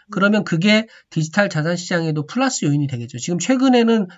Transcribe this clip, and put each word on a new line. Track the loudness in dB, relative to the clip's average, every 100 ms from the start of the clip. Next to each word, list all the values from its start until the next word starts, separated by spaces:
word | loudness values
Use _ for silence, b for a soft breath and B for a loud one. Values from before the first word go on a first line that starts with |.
| b
그러면 | 0 2 2
그게 | 0 0 2 2 0 b b
디지털 | -4 -2 0 0
자산 | 0 -2 -4
시장에도 | -2 -2 -2 -4 -4
플러스 | -2 -2 0
요인이 | 0 0 0
되겠죠. | -4 -8 -8
지금 | -6 -4
최근에는 | 0 2 4 4 4 2 -2